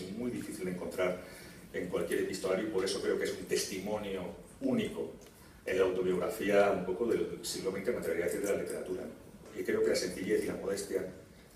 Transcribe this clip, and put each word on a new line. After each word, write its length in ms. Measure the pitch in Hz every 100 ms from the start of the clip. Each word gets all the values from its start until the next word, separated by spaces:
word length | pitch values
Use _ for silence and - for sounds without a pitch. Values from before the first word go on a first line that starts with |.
| 92
muy 200 | 110 123
difícil 340 | 101 - - 180
de 60 |
encontrar 500 | - - - - - - - - - -
en 160 | 92 -
cualquier 320 | - - -
epistolario, 460 | 95 - 92 95 -
y 40 |
por 140 | 95 95
eso 160 | -
creo 160 | 104 92
que 60 | 95
es 120 | -
un 80 | 90
testimonio 720 | - - 95 104 104 101 95 87 - - -
único 500 | 269 - - - - - - - - - -
en 120 | 92
la 60 |
autobiografía 880 | 92 92 90 90 - - 101 101 101
un 140 | 90 92
poco 200 | - 113
del 340 | - - -
siglo 280 | - - 95
veinte, 200 | 101 120
me 60 | 98
atrevería 280 | - - -
a 20 |
decir, 160 | 101 101
de 80 |
la 80 | 95
literatura, 400 | 87 - 92 90
¿no? 580 | 78 - - - - -
Y 40 |
creo 180 | - -
que 80 | -
la 60 | -
sencillez 480 | 90 - 95 -
y 40 | -
la 80 | 92
modestia 500 | 95 98 - 95 - - - - -